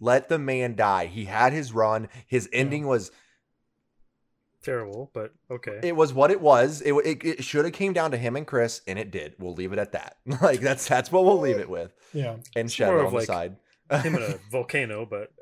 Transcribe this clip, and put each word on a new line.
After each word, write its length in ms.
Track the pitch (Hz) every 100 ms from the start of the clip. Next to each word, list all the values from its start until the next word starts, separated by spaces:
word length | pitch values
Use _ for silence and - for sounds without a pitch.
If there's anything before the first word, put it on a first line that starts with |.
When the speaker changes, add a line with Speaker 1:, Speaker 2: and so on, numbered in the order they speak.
Speaker 1:
Let 280 | 113 131 -
the 100 | 165
man 360 | 139 127 123
die. 320 | 110 104 95 85
He 180 | 98
had 300 | 98 107 127
his 180 | 151 135
run. 360 | 110 110 110 110 - -
His 200 | 127 -
Speaker 2:
Yeah. 60 | 120
Speaker 1:
ending 280 | 139 147 143
was 240 | 123 92 - _ _ _ _ _ _ _ _ _ _ _ _ _ _
Speaker 3:
Terrible, 480 | - 123 104 104 139
but 180 | 117 107 _ -
okay. 260 | 123 - 104
Speaker 1:
It 100 | 175
was 180 | 160 156
what 200 | 131 143
it 80 | 190
was. 400 | 151 123 135 151
It, 100 | 147
it, 320 | 143 147 147
it 200 | 160 156
should 200 | 127 147
have 80 | 165
came 200 | 175 196
down 180 | 175 160
to 60 | 123
him 180 | 117
and 100 | 131
Chris, 380 | 156 131 117 - -
and 100 | 95
it 140 | 101
did. 240 | 87 78 -
We'll 160 | 90
leave 180 | 85 92
it 60 | 101
at 140 | 101
that. 240 | 82 - - -
<laughs> 160 | 139
Like, 160 | 185 127
that's, 260 | 131 131 -
that's 240 | 131 131
what 120 | 185
we'll 140 | 185 -
leave 200 | 139 104
it 120 | 95
with. 240 | 87 85 _ _
Speaker 2:
Yeah. 200 | 147 127 113 - 117
Speaker 1:
And 100 | 117
Speaker 3:
It's 80 |
Speaker 1:
Chev 140 | 117 107
Speaker 3:
more 100 | 170
Speaker 1:
on 60 | 131
Speaker 3:
of, 40 |
Speaker 1:
the 40 | 120
Speaker 3:
like, 80 | 110
Speaker 1:
side. 280 | 87 87 95 _ _ - 139
Speaker 3:
him 140 | 160 143
in 60 |
a 120 | 107 95
Speaker 1:
<laughs> 60 | 104
Speaker 3:
volcano, 560 | 123 120 147 120 107 113
but 240 | 104 107 _